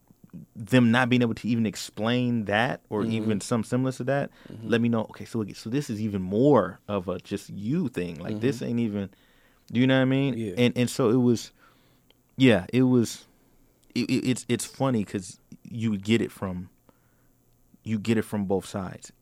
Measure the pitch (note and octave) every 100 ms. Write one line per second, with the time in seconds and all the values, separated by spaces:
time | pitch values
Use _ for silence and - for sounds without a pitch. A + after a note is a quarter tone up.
0 | _ _ _ D#2 - - A2 B2+ A#2+ A#2+
1 | B2 B2 A#2+ G#2+ G#2 A#2 A2 F#2 - -
2 | A2 B2 B2 A#2+ G2+ G2+ B2+ - - G#2+
3 | A2+ A2+ G#2+ G2+ - A#2+ G#2 B2 C3 B2+
4 | B2 C#3 - _ - A2 A2 A2+ A#2 A#2
5 | G#2+ - G2+ A#2 G2+ D#2+ A2+ C3 C#3+ G#2
6 | A2 G2+ F#2 G2+ C#3+ B2+ F2+ - - G2+
7 | F2+ F2+ - G2 - G2 G#2 D#3+ C#3+ -
8 | F2 D#2 F#2 G#2+ A#2+ C#3 C3 A#2+ A#2 G2+
9 | G2 _ _ _ _ _ - A2+ C3 C3
10 | C3 C3+ C#3 A#2 A2 F2+ A#2+ - A#2+ -
11 | B2 B2+ B2 A2+ - _ _ _ _ _
12 | _ _ _ - C3 G2 F#2 B2 B2+ B2
13 | A2 - - _ _ _ _ _ _ B2
14 | A#2+ B2+ B2 A#2+ - A#2 - - C3+ A#2+
15 | G2 G#2 F#2 - _ - - A#2+ A2+ G2+
16 | G2 A2+ G2 - G2 F2+ G2 _ _ _
17 | _ _ _ _ _ _ _ _ G#2+ A2
18 | G2 A2 - G#2+ F#2+ G2 - G#2 F2+ -
19 | - -